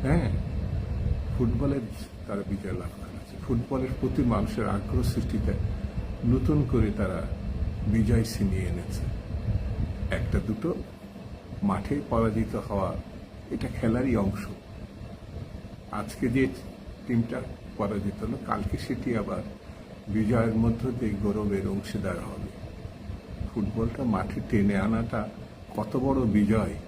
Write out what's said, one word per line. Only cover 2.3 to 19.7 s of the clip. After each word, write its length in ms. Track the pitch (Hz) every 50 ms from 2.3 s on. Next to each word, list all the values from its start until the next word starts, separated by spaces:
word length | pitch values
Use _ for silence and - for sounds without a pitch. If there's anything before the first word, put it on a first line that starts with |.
| 104 101 98 -
বিজয় 260 | 101 92 - 95 87 90
লাভ 100 | 87 85 - -
করেছে। 340 | - - - - - - - - -
ফুটবলের 480 | - 123 117 120 - 139 127 131 123 - -
প্রতি 220 | 135 131 123 160 131 120 113
মানুষের 320 | 101 104 - - - 107 98 101
আগ্রহ 260 | 101 - - - - 120 -
সৃষ্টিতে 420 | - 117 - - - 101 - - - - - - - - - - - - - - - - - 113
নতুন 260 | 123 127 117 - 151 147 135 -
করে 160 | 131 117 110 104 101 -
তারা 200 | 101 92 90 80 71 - - - - - - - - - - - - 104 104
বিজয় 300 | 113 107 110 117 113 104 -
ছিনিয়ে 320 | - - 101 95 90 90 92 90
এনেছে। 340 | 87 85 - - - - - - - - - - - - - - - - - - - - - - - - - - 95 90
একটা 200 | - - - 101 - 107
দুটো 220 | 107 - - 165 180 - - - - - - - - - - - - - - - - - - 101
মাঠে 260 | 95 - - - 143 147 - -
পরাজিত 440 | 123 113 113 113 104 110 110 - - 107 -
হওয়া, 240 | - 104 98 95 90 82 - - - - - - - - - - - -
এটা 140 | - - 120 -
খেলারই 380 | - - 113 113 123 135 135 117 107 98
অংশ। 180 | 98 95 - - - - - - - - - - - - - - - - - - - - - - - - - - - - - - - - 104
আজকে 240 | 104 - - - 135 123 117
যে 80 | 135 131 127 - - - - - - - - - - -
টিমটা 340 | - 123 117 113 - 135 127 - - - - - - - -
পরাজিত 380 | 107 98 107 101 92 101 98 -
হলো, 140 | 110 110 135 - - -
কালকে 280 | 110 104 101 - - - -
সেটি 240 | - 131 117 - 127 117 110
আবার 200 | 101 98 95 90 - - - - - -